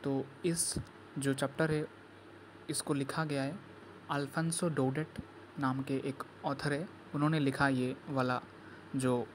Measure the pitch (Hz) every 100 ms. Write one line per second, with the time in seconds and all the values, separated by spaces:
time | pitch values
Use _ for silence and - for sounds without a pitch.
0 | 143 135 131 - 175 165 - - - -
1 | - - 139 135 135 - 160 151 156 -
2 | - - - - - - - 151 - 143
3 | 139 - 156 143 135 190 - - - -
4 | - 143 139 165 165 165 180 147 131 139
5 | 156 - - - - - 135 131 135 135
6 | - 135 - - 160 135 147 143 190 -
7 | - 147 151 160 139 - 139 131 127 131
8 | - 135 123 123 - - - - - 135
9 | 131 123 117